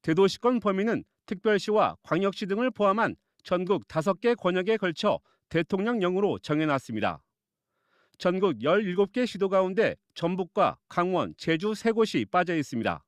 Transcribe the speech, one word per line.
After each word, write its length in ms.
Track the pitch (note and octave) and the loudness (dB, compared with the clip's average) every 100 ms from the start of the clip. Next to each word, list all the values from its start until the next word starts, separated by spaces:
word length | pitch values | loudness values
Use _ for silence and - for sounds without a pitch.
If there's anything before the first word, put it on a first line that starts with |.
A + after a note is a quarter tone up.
대도시권 580 | - D#3+ G3 - A#3+ B3 | 0 4 4 2 0 0
범위는 440 | G#3 F#3+ A3 G#3 - _ - | 0 0 0 -2 -6 _ -10
특별시와 720 | G3 A3 G3+ - G#3+ B2+ D#2+ | -4 0 0 2 2 2 -2
광역시 440 | - D#3 G3 - F#3+ | -4 -2 -2 -4 -6
등을 240 | G3 B3+ | -2 -4
포함한 460 | - G#3 G#3 G3 F2 _ _ | 0 0 2 -2 -4 _ _
전국 440 | - F3+ F#3 F3+ - | -4 -2 0 -2 -2
다섯 320 | D#3+ D#3+ F#3+ | -2 -2 0
개 160 | A#3+ | 0
권역에 440 | A#3+ F#3 F#3 F#3 A3 | 0 0 0 0 0
걸쳐 420 | F#3 D#3+ G#3 A#2 _ _ _ | -2 -2 0 0 _ _ _
대통령령으로 880 | E3 E3 F#3+ G#3+ A#3+ F3+ F#3 G3+ B2+ | -2 0 -2 0 0 0 2 0 -2
정해놨습니다. 840 | - D3+ D#3 C#3 - A2 G2+ D2+ _ _ _ _ _ _ _ _ _ _ | -2 0 2 0 -2 -2 -2 -2 _ _ _ _ _ _ _ _ _ _
전국 460 | F3+ F#3 F#3+ A#2 | -2 2 0 0
열일곱 500 | C3 G3 G3+ F3+ G3 | 2 2 0 0 0
개 140 | B3 B3 | 0 -4
시도 240 | F#3 F#3+ | -2 0
가운데 460 | F#3+ F#3 F#3+ E3+ D#2+ _ | 2 2 0 0 -2 _
전북과 640 | - E3+ F#3 F3 - D#3 - _ | -4 -2 -2 -4 0 0 -2 _
강원, 460 | - F3+ F3+ G2 - | -2 0 0 -2 -6
제주 380 | - D#3+ G#3 | -2 -2 -2
세 180 | G#3+ A3+ | -2 -2
곳이 320 | A3 A3 D3 | 0 0 0
빠져 320 | G#2 F3+ E3+ E3 | 0 0 0 -2
있습니다. 480 | C3+ A#2 G#2 - | -2 -4 -4 -4